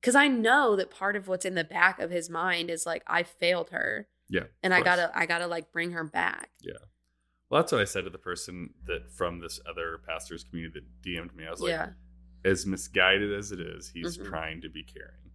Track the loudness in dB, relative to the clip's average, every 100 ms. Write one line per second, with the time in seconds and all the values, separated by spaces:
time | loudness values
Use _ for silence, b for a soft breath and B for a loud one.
0 | 6 6 6 6 6 6 6 4 0 -2
1 | -4 -2 -2 -2 0 -2 -2 4 4 4
2 | -4 -2 -4 -2 0 0 -2 -4 -4 -4
3 | 0 0 0 -2 0 2 0 -2 -2 -4
4 | -8 _ _ -2 -2 _ 4 4 6 4
5 | 2 0 0 0 -2 -6 -6 -6 -4 -4
6 | -4 0 0 0 -12 _ -16 -16 -18 _
7 | _ _ _ _ _ 2 4 2 2 0
8 | -6 -10 -8 -8 -8 -10 -12 _ -6 -6
9 | -6 -4 -2 -2 -10 -12 -10 -6 -6 -6
10 | -8 -10 -8 -12 -10 -10 -10 -12 -18 -16
11 | -8 -8 -8 -12 -12 -6 -4 -4 -6 -10
12 | -20 -20 -20 -4 0 0 0 -6 -4 4
13 | 6 6 2 -2 -6 -8 -10 -12 -14 -8
14 | -8 -8 -8 -6 -6 -8 -12 -14 -16 -18
15 | -20 -20 -20